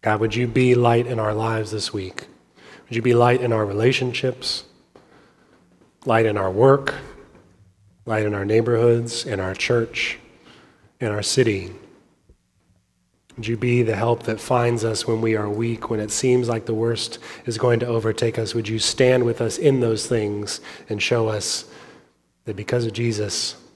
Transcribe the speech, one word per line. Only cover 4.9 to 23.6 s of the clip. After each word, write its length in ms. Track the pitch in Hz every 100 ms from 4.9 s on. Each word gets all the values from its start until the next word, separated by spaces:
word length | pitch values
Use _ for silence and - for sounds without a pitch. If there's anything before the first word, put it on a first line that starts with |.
| - _ _ _ _ _ _ _ _ _ _
light 220 | - 113 113
in 100 | 104
our 140 | 95
work, 440 | 95 131 139 139 - - - - - _ _ _ _ _ _
light 220 | - 110 107
in 80 |
our 100 | 101
neighborhoods, 800 | 98 110 113 117 120 117 117 -
in 160 | - 101
our 140 | 95
church, 640 | 95 - 120 113 - - - - _ - - - _ _ _
in 80 | 113
our 140 | 104
city? 500 | 101 - 117 98 90 - - _ _ _ _ _ _ _ _ _ _ _ _ _ _ -
Would 100 | 107
you 100 | 113
be 260 | 123 120
the 140 | 113 104
help 280 | 113 120
that 160 | - 110
finds 440 | - 127 120 120
us 220 | 113 110 -
when 160 | 113
we 120 | 113 110
are 120 | 104
weak, 400 | 104 117 113 -
when 120 | 113
it 100 | 104
seems 380 | - 131 123 120
like 180 | 117 113
the 80 |
worst 440 | 110 117 113 - - - - -
is 100 | 110
going 240 | 123 117
to 60 | 120
overtake 520 | 113 110 107 117 113
us? 160 | 110
Would 140 | 117 107
you 100 | 110
stand 460 | - - 127 127
with 160 | 120 117
us 160 | 117 -
in 240 | 151 135
those 260 | 120 110 -
things 540 | 120 107 104 104 - - - -
and 140 | 104
show 260 | - 120 113
us 360 | 107 - - - - - - _ _ _ _
that 120 | - 98
because 280 | 104 123
of 80 | 113
Jesus 640 | 104 117 107 104 - - -